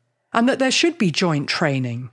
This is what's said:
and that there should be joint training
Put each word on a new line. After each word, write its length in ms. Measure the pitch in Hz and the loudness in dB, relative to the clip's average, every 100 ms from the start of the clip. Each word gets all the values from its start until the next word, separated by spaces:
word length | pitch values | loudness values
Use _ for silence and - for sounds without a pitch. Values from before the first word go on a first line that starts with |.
| _ _ _ | _ _ _
and 160 | 226 240 | 0 2
that 100 | 262 | 2
there 120 | 262 | 0
should 260 | - 339 339 | 2 0 2
be 140 | 190 | 0
joint 360 | 139 180 147 - | 2 0 0 -2
training 640 | - 160 135 123 120 127 | -2 0 0 -2 -6 -10